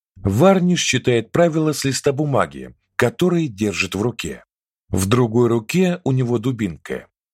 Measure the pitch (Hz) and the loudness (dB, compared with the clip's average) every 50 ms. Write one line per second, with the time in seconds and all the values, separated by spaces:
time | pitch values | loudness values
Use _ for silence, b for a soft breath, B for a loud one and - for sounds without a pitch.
0 | _ _ _ 95 95 101 98 113 170 190 196 185 175 180 175 - - - - 117 | _ _ _ -6 -4 -2 2 4 4 6 6 4 4 2 2 0 0 -2 -2 0
1 | - 127 120 117 110 - - 165 170 170 151 160 156 156 139 - - 135 127 - | 0 2 2 2 0 0 0 2 2 2 2 0 0 0 -2 -2 -2 -4 -4 0
2 | - 147 131 131 151 143 135 107 87 71 69 65 64 64 - _ _ _ _ - | -2 -2 0 0 -2 0 0 0 0 0 -4 -12 -16 -18 -20 _ _ _ _ 0
3 | 123 117 - - 175 180 175 170 160 131 101 92 107 101 95 - 98 92 - 95 | 0 0 0 0 0 2 2 0 -2 -4 -4 -4 -4 -2 -2 -4 -6 -4 -4 -4
4 | 107 120 - - - 78 65 - _ _ _ _ _ _ _ _ _ _ 95 95 | -4 -4 -4 -6 -10 -10 -12 -14 _ _ _ _ _ _ _ _ _ _ -4 -2
5 | 95 98 117 120 127 113 110 120 120 113 117 117 113 - - 180 185 180 175 175 | 0 0 2 2 2 2 2 2 2 4 2 0 -2 -2 0 2 2 2 0 -2
6 | - 135 131 131 127 117 120 117 107 131 127 110 107 90 78 - _ - 65 64 | -2 -2 0 0 0 0 -2 -2 -2 -2 -2 -2 -4 -6 -6 -10 _ -10 -10 -10
7 | - _ _ _ _ _ | -10 _ _ _ _ _